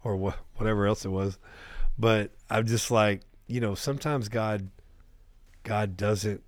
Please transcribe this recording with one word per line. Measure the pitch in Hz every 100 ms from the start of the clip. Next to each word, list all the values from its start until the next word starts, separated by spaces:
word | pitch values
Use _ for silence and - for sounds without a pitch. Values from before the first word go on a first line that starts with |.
or | 117 98
wha-, | 95 - -
whatever | - 110 104 101
else | 107
it | 98
was. | 95 98 95 - - - - - -
But | 113 110 104 - -
I'm | 110 113
just | 113 -
like, | 117 107 98 - - -
you | 120
know, | 113
sometimes | 95 - 139 151 143 104
God, | 113 110 107 95 - - - - - - - - -
God | - 107 104 92
doesn't | 104 104 107 98